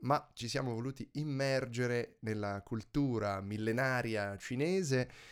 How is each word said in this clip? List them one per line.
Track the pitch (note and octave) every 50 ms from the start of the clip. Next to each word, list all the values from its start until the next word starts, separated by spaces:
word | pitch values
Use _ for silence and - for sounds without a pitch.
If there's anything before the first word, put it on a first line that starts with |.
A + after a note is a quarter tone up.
ma | - B2 C#3+ D3 - - _
ci | - A#2+ A#2
siamo | - C#3 C3+ B2+ A#2
voluti | A2 A#2 C3+ C3 - A#2+ - _
immergere | C#3+ D3+ D3+ C#3 C3+ C#3 C3+ C3+ C3 C3 A#2 A#2 A#2+ B2 A#2+ B2 A#2+ A#2 - - _
nella | - A2 A2 G#2+ G#2 G2+ G2+ G2+ -
cultura | - B2 A2+ - - - D3 C#3+ C3+ B2 A2 G2+ G2+ G2 G2
millenaria | G2 G2 G#2+ G#2+ A2 A2 A2+ A#2+ C3 C3 C3 B2 A#2 A2+ A2 G#2 G2+ G2+ G2+
cinese | F#2+ - - B2+ B2+ C#3+ E3 F#3 F#3+ F#3 C#3+ C3+ B2+ B2 B2 - - - -